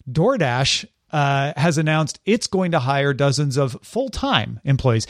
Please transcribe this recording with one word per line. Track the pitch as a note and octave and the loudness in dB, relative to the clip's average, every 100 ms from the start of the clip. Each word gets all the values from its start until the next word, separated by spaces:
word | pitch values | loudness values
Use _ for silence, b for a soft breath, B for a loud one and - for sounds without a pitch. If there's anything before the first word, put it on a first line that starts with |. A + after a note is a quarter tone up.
| - | -6
DoorDash, | B2+ G3+ C4+ C#3 B2 C3+ - - _ - | 0 2 2 0 0 0 -2 -6 _ -6
uh, | D3+ C#3 C#3 C#3 - | -2 0 0 -2 0
has | E3 D3+ | 0 2
announced | D#3 D#3 D#3 - - | 2 2 0 -4 0
it's | A#3 - | 0 0
going | F#3 F3+ | -2 0
to | E3 | 0
hire | B2+ C#3 C#3+ | 0 0 2
dozens | C3+ C#3+ C3 D3 C3 | 2 2 2 0 0
of | C#3 A#2+ | -2 -4
full-time | - A3 C4+ - C#4 G3+ - A2 - | -8 -6 -4 -4 0 0 -2 -8 -2
employees. | C3+ B2+ A2+ - | 0 2 0 -2